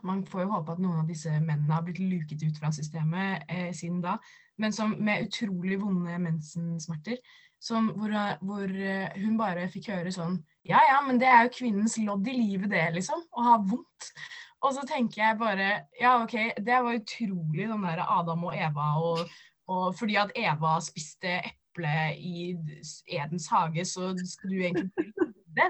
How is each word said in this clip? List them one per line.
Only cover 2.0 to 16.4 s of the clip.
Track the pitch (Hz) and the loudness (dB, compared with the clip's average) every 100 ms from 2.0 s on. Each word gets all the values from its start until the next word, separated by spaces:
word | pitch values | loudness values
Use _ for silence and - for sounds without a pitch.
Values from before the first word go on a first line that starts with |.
luket | 190 180 151 151 | -2 -2 -4 -4
ut | 156 - | -2 -2
fra | 156 | -2
systemet, | 156 - 165 156 180 196 190 - | -2 -6 -2 0 0 -2 -4 -4
eh, | 175 175 | -6 -4
siden | 175 170 180 | -6 -4 -4
da. | 175 220 - - _ - | -2 -4 -8 -20 _ -4
Men | 214 | -2
som | 208 214 - | 0 0 2
med | 214 208 226 | 0 0 -2
utrolig | - 214 180 185 196 | -4 -4 -2 -2 0
vonde | 208 180 175 175 | 0 0 0 -2
mensensmerter, | 170 160 151 170 170 165 165 156 214 247 - - - _ | -2 -2 -4 -6 -4 -4 -6 -8 -6 -8 -10 -20 -20 _
som, | - 226 220 | -4 0 0
hvor, | 185 214 | 0 -2
eh, | 214 202 - | 0 -2 -4
hvor, | 190 202 196 | -6 -4 -4
eh, | 190 196 196 190 196 | -2 -2 -2 -4 -2
hun | 220 220 | 0 2
bare | 208 175 185 | 0 -2 -4
fikk | 185 226 | -6 -6
høre | 185 175 | -4 -4
sånn, | 185 170 185 - _ | -4 -2 -4 -6 _
«Ja, | - 220 302 | 2 6 8
ja, | 269 | 6
men | 277 247 | 4 4
det | 262 | 8
er | 240 | 8
jo | 247 - | 8 2
kvinnens | 247 196 220 226 | -2 2 0 0
lodd | 208 196 220 | 0 0 0
i | 254 | 0
livet | 214 190 202 | 0 0 0
det, | 185 165 | 2 2
liksom, | 170 185 339 - | 0 -2 -4 -4
å | 240 | 0
ha | 240 226 | 6 6
vondt.» | 196 247 - _ - - - - - _ | 4 -2 -4 _ -18 -14 -14 -14 -18 _
Og | 277 | 0
så | 269 277 | 0 -2
tenker | 294 226 208 | 0 0 2
jeg | 220 220 | 2 2
bare, | 226 196 196 202 - - | 0 2 0 0 -4 2
«Ja, | 247 247 | 4 6
OK, | 226 233 | 2 0